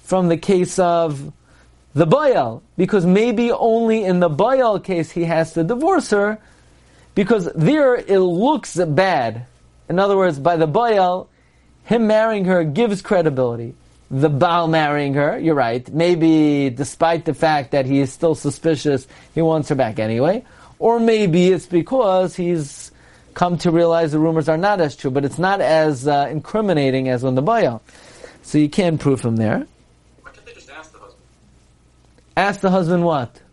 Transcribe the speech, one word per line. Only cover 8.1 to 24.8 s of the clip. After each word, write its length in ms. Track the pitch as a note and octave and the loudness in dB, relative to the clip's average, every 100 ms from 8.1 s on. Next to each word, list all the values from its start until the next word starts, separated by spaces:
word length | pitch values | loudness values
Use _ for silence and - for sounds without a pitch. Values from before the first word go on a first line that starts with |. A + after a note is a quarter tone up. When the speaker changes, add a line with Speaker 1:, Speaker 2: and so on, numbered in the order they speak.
| G3 | 2
Speaker 1:
looks 580 | F#3 F3 A#3+ D4+ - D#3 | 2 0 0 0 -4 -4
bad. 680 | F3 C#3+ F#3+ E3 A#2+ A2+ A#2+ _ _ _ _ | -2 0 2 0 -2 -6 -14 _ _ _ _
In 100 | F3 | -2
other 200 | G3 G3 | 0 2
words, 200 | F#3 C#3+ | 0 0
by 180 | C#3 E3+ | 0 0
the 120 | D#3+ | 0
Boyal, 600 | D#3 A#3+ G#3+ F#3 F3+ - _ _ _ _ _ | 0 2 2 2 -2 -8 _ _ _ _ _
him 220 | - A3+ A3 | -4 0 2
marrying 380 | G#3+ A3 A3 | 2 2 0
her 200 | F#3 F#3 | 0 0
gives 360 | D#3+ C#3+ A#3 G3+ | 0 0 0 -2
credibility. 760 | - G3+ D#3+ C3 B2 A#2 A#2 C3 _ _ _ | -2 0 0 0 -2 -4 -10 -14 _ _ _
The 160 | C3+ D#3 | 0 0
Baal 400 | C#3+ F3 E3+ E3 | 2 2 2 0
marrying 460 | D#3+ D3+ D3 C#3+ | 0 0 0 -2
her, 240 | C#3 D3 A#3 | 0 -2 0
you're 160 | D#3+ | 0
right, 360 | D3 A#2+ A#2+ - | 0 0 -2 -6
maybe 760 | D3 E3+ F3 D#3+ D#3+ D3+ C#3+ C#3 | -2 0 2 4 4 2 2 -2
despite 560 | A#2+ C#3 - E3 E3+ | -4 -10 -2 0 0
the 80 | D3+ | -4
fact 380 | C#3+ D#3+ D3+ C3 | -2 0 0 -2
that 160 | C#3+ C3 | -2 0
he 120 | C#3 | 0
is 140 | C3+ | 0
still 220 | - E3+ | 0 -2
suspicious, 720 | D#3 D3 - E3 D3+ D3 C3+ - - - | 0 -4 -4 -2 -2 -2 -2 -4 -20 -12
he 60 | - | -2
wants 300 | E3 D#3+ C#3 | 0 0 -2
her 40 | |
back 240 | C#3 A#2+ A2 | -2 -2 -2
anyway. 460 | A2 A2+ G3 B3 - - - - | -4 0 0 -2 -6 -20 -20 -4
Or 220 | A3+ A#3 | 0 2
maybe 480 | A3+ A3 G#3 D#3+ F3+ | 2 2 2 2 4
it's 160 | F#3 | 2
because 720 | - F3 D#3+ C4 A3 F#3 F#3 - | 0 -2 -2 0 0 0 0 -4
he's 540 | F3 E3+ C#3+ - - _ - _ _ | -4 -4 -6 -12 -20 _ -20 _ _
come 240 | - F3+ F3 | -4 -2 0
to 120 | F3+ | 0
realize 420 | E3 E3+ E3 E3 | 2 2 2 0
the 60 | D#3 | 0
rumors 320 | D#3+ D#3+ D3+ | 0 0 0
are 80 | D#3 | 0
not 240 | G3 G3+ | 0 0